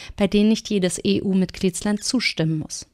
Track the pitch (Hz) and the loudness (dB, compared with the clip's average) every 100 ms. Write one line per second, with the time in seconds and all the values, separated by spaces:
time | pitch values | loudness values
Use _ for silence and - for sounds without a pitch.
0 | - - 202 208 214 220 - 202 180 - | -16 -2 2 4 4 2 0 0 0 0
1 | 202 196 202 185 185 - 190 - 208 208 | 0 0 2 0 0 0 -2 0 -4 -2
2 | - 247 - - 160 160 - - - | -2 -2 -2 0 -2 -2 -6 -12 -14